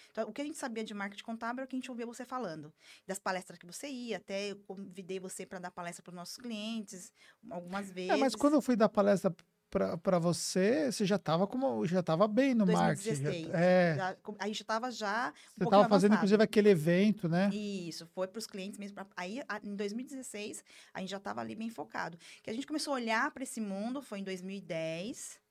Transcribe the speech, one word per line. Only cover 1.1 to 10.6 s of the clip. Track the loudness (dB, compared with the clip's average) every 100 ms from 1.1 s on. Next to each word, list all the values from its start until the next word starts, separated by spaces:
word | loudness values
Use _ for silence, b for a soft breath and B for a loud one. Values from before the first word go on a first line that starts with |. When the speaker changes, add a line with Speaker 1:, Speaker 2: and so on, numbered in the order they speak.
| -10
Speaker 1:
contábil | -10 -8 -6 -8
era | -6
o |
que | -8
a |
gente | -8
ouvia | -8 -10
você | -10
falando. | -8 -6 -6 -8 -14 _ b b b
Das | -6
palestras | -4 -4 -6 -18
que | -16
você | -12 -10
ia, | -8 -6 -6
até | -6 -6 -6
eu | -8
convidei | -12 -12 -12 -12 -10 -8
você | -8 -10
pra | -10 -10
dar | -10
palestra | -8 -10 -10
pros | -14 -14
nossos | -12 -12
clientes, | -10 -8 -6 -6 -8 -12 -18 _ b b -14
algumas | -12 -8 -8 -6
Speaker 2:
É, | -6 0
mas | 2
Speaker 1:
vezes. | 2 4
Speaker 2:
quando | 4
eu | 4
fui | 4 4
dar | 4
palestra | 4 4 4 2 -4 _ _ _
pra, | 0 0 0
pra | 2 4
você, | 4 0 0 2